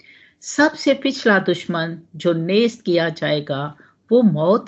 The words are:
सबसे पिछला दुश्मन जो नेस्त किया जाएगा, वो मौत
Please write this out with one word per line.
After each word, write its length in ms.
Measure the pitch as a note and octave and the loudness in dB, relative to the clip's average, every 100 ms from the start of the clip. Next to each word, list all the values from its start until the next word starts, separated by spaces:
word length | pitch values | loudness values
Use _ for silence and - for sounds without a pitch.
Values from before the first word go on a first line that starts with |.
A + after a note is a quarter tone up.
| _ _ _ _ | _ _ _ _
सबसे 540 | - - D4+ D#4 D4 | -8 0 0 2 0
पिछला 440 | C4+ C4+ C4+ A3+ G3 | 0 -2 -2 2 2
दुश्मन 600 | F#3+ F3 - E3+ E3 E3 - D#3+ | 2 -2 -4 -4 -6 -8 -14 -4
जो 160 | F3 | -2
नेस्त 500 | E3 E3 G3+ A#3 A#3 | 0 0 2 0 -2
किया 260 | - E3+ E3 | -2 0 0
जाएगा, 680 | D#3+ D3+ D3+ D3 C3+ D3 C#3+ _ _ - | -2 -2 -2 -4 -6 -8 -12 _ _ 0
वो 100 | A#3+ | 2
मौत 440 | A3 D3+ E3 A3+ | 4 2 2 0